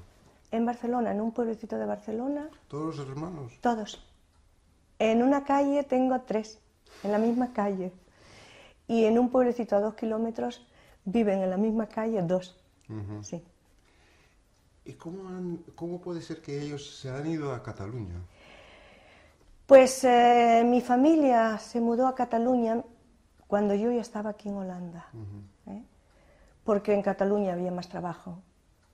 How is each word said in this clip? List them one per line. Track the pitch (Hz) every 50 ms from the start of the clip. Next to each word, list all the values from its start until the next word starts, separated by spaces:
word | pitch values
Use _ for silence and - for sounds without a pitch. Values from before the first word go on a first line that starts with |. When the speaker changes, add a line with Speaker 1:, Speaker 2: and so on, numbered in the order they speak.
| 90 - _ _ _ _ _ _ _ _
Speaker 1:
En | 220 226 233
Barcelona, | 240 240 - - 233 247 247 233 202 196
en | 202
un | 220 233 226
pueblecito | - 240 226 220 214 - 208 233 220
de | 220
Barcelona. | 208 208 202 - 226 214 226 247 277 294 294 302 311 - - _ _
Speaker 2:
¿Todos | 143 147 156 160 151
los | 143 139 131
hermanos? | 135 143 160 180 180 151 135 117 - _
Speaker 1:
Todos. | - 240 233 220 208 - - - - _ _ _ _ _ _ _ _ _ _ _ _ _ _ _ _ _ _ _
En | 220 220 226 233 240
una | 269 285 277 277
calle | - 277 277 285 277 277 285 285
tengo | - 262 254 254 262 262 247 247
tres, | - 196 220 214 - - - _ _ _ _ _ _ - - -
en | 196 208
la | 208
misma | 226 233 233 247 254 240 -
calle. | - 202 202 196 185 180 185 - - _ _ _ _ - - - - - - - - - - _ _ _ -
Y | 226 226 220
en | 214 226 240
un | 247 240
pueblecito | 247 254 254 240 240 247 220 - 208
a | 202
dos | 202 220 214
kilómetros | - 233 220 214 220 226 226 226 - 240 240 240 - - _ _ _ _ - _ _ _
viven | 190 185 233 220 208 190 196 190
en | 185
la | 185
misma | 190 214 226 214 226 214
calle | 208 - 226 220 226 226 202 175
dos. | 165 185 185 180 - - _ _ _ _ _ _ -
Speaker 2:
Ujú. | 110 107 101 98 104 104 104
Speaker 1:
Sí. | - - 165 - - _ _ _ _ _ _ _ _ _ _ _ _ _ _ _ _ _ _ _ _ _ _ _ _ _ _ _
Speaker 2:
¿Y | - 123
cómo | - - 165 180 196 190 185
han, | 185 185 185 175 170 165 - - -
cómo | - 170 170 180 175
puede | 175 180 175 165
ser | 160 - 165 160 -
que | 147 143 143
ellos | 147 147 147 139 143 - - -
se | - 131
han | 127 135 147 160
ido | 165 156 147 139 127
a | 117 -
Cataluña? | 117 104 - 98 101 120 123 107 90 87 87 87 - - _ - - - - - - - - - - - - _ - - - _ _ _ _ _ - - - _
Speaker 1:
Pues, | - 277 262 262 254 - - -
eh, | 254 247 240 240 240 240 240 233 233 233 226 233
mi | 240 247 247
familia | 247 - 247 254 269 311 330 320 285 262 247 226 226 226 220 208
se | - - - 240
mudó | 233 233 233 233 262 262
a | 254
Cataluña | 254 247 240 233 226 233 247 254 247 233 220 226 233 - - - _ _ _ _ _ _ _ _ _ _
cuando | _ 202 202 208 202 202
yo | 202 220 240 240
ya | 240
estaba | 214 - - 214 208 214
aquí | 208 208 - 208
en | 202
Holanda, | 196 190 185 180 180 180 175 170 170 - - -
Speaker 2:
Ujú. | 113 107 98 101 101 101 98 _ _ _ 196 196
Speaker 1:
¿eh? | 214 254 - _ _ _ _ _ _ _ _ _ _ - _ _ _ _
Porque | - 208 202 202 214 208
en | 202 202
Cataluña | 202 190 - 196 196 208 208 202 185 175
había | 175 180 180
más | 180 180 180 -
trabajo | - 170 175 175 160 - - 185 175 185 - _ _ _ _ _ _ _ _ _